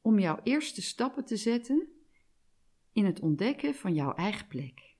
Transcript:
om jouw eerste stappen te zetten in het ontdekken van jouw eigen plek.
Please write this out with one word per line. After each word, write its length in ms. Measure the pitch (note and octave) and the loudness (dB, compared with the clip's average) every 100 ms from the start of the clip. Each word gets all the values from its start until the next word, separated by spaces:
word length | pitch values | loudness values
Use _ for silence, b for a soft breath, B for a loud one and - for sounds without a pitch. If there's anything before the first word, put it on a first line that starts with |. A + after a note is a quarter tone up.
om 180 | A3+ A3 | 6 4
jouw 220 | F3+ D#3 | 4 0
eerste 400 | - C#4 D4+ - | 2 0 0 -8
stappen 420 | - - B3+ C4 | -10 -4 -4 -4
te 120 | - A3 | -6 -2
zetten 520 | A3 A#3+ A#3 C#4+ F#4 - _ _ _ _ _ _ _ _ _ | 0 0 2 0 0 -12 _ _ _ _ _ _ _ _ _
in 120 | - | 0
het 160 | G3 E3+ | 2 2
ontdekken 540 | D#3+ D3+ G#3 D4 C#4+ | 0 0 0 -2 -4
van 200 | C#4 F#3+ | -4 -2
jouw 200 | D#3+ C#3 | 0 0
eigen 320 | - F3+ G#3 - | -2 -2 -4 -8
plek. 500 | B2 C3+ - - _ | -10 -10 -12 -20 _